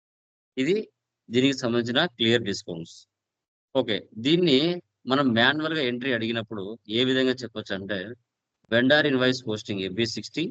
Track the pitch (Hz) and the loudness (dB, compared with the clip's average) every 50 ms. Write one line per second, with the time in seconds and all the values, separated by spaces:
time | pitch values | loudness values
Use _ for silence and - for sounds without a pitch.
0 | _ _ _ _ _ _ _ _ _ _ _ 131 131 156 196 220 220 - _ _ | _ _ _ _ _ _ _ _ _ _ _ -2 0 0 0 0 -2 -6 _ _
1 | _ _ _ _ _ - 113 123 131 139 135 131 127 117 120 120 117 120 120 143 | _ _ _ _ _ -2 0 2 2 2 2 0 -2 0 0 0 0 0 0 0
2 | 170 180 - - 117 113 117 120 107 101 95 - - 92 87 82 82 - - - | 0 0 0 0 2 2 2 2 2 -2 -6 -6 -8 -10 -10 -10 -12 -14 -16 -20
3 | - _ _ _ _ _ _ _ _ _ _ _ _ _ - 135 120 113 104 92 | -20 _ _ _ _ _ _ _ _ _ _ _ _ _ -2 -2 0 0 -2 -4
4 | - - - 107 117 139 165 175 185 165 131 131 156 170 180 175 - _ _ _ | -6 -10 -10 -4 0 2 2 4 4 4 4 4 4 2 -2 -4 -8 _ _ _
5 | - 123 131 143 143 127 110 117 120 131 147 151 156 160 160 160 135 123 123 120 | -4 0 0 2 2 4 4 4 4 4 4 2 -2 -2 -2 -2 -2 -2 -4 -4
6 | 127 135 123 113 113 113 117 117 110 - 110 101 92 101 113 - _ 101 107 117 | -2 -2 -2 -2 -2 -2 -2 -4 -6 -6 -8 -10 -10 -10 -12 -14 _ -4 -2 0
7 | 127 127 131 131 131 127 127 131 120 110 - 107 104 - 101 95 98 95 104 92 | 2 2 2 2 2 0 0 -2 -8 -10 -10 -12 -8 -8 -8 -8 -6 -6 -6 -6
8 | 92 110 123 - _ _ _ _ _ _ _ _ _ - 110 120 127 131 147 151 | -6 -8 -12 -16 _ _ _ _ _ _ _ _ _ 0 2 2 4 4 4 4
9 | 151 147 131 127 127 127 123 127 - 110 107 107 - - 104 95 95 92 90 107 | 4 2 2 2 2 0 0 -2 -4 -6 -8 -6 -6 -6 -6 -6 -6 -4 -2 -2
10 | 117 107 - 110 104 - - 147 165 - | -2 -2 -4 -8 -12 -10 -8 -6 -6 -6